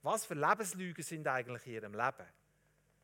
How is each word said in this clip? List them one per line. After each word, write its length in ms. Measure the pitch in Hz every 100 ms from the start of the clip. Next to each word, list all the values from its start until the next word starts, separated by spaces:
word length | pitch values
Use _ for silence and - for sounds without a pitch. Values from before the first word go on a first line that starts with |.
was 240 | 143 214
für 80 | -
Lebenslügen 720 | 156 151 208 196 185 180 165
sind 240 | 151 160 147
eigentlich 380 | 131 120 120 131
in 60 |
ihrem 180 | 113 104
Leben?" 340 | 104 123 - 87 _ _ _ _ _ _ _